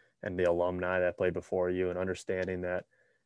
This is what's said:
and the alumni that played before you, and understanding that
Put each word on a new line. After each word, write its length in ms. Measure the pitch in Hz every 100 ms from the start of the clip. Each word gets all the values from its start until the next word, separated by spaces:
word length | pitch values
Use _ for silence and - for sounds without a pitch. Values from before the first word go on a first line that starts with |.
| _ _
and 140 | 95 90
the 120 | 87
alumni 500 | 85 90 90 90 92
that 160 | 90 -
played 180 | 92
before 360 | 87 - 95 90
you, 200 | 92 90
and 80 | 90
understanding 640 | 92 90 - 92 92 90
that 240 | 90 90 - _ _ _